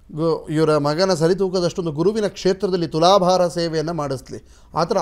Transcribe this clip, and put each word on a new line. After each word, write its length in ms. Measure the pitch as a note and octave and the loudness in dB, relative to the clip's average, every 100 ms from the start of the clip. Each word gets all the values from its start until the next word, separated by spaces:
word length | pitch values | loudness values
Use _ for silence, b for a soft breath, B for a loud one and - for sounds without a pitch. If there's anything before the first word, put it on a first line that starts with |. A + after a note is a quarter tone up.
| - | -14
ಗು-, 380 | D3 E3 D#3 - | -4 -2 -2 -2
ಇವರ 260 | D#3 D#3 D3+ | 0 2 2
ಮಗನ 360 | C#3+ D3+ F#3+ | 2 0 0
ಸರಿತೂಕದಷ್ಟು 680 | D#3+ E3 F#3 F#3+ F#3 F3 - | 2 2 2 0 -2 -2 -4
ಒಂದು 100 | E3+ | -6
ಗುರುವಿನ 340 | C#3+ E3+ A3 G#3 | 0 0 0 -4
ಕ್ಷೇತ್ರದಲ್ಲಿ 640 | - F#3 F#3+ G3 F3+ D#3 | -2 -2 0 -2 -2 -2
ತುಲಾಭಾರ 600 | D#3 E3+ G3+ F3+ F#3 F3 | 2 4 6 4 2 2
ಸೇವೆಯನ್ನು 460 | E3+ E3+ D#3+ D#3 | -2 -4 -2 -4
ಮಾಡಿಸ್ಲಿ. 520 | E3 C#3+ C3 - G#2 - - - | -4 -4 -6 -10 -16 -16 -20 -8
ಆ 100 | D3+ | -4
ಥರ 120 | E3 F#3+ | 0 0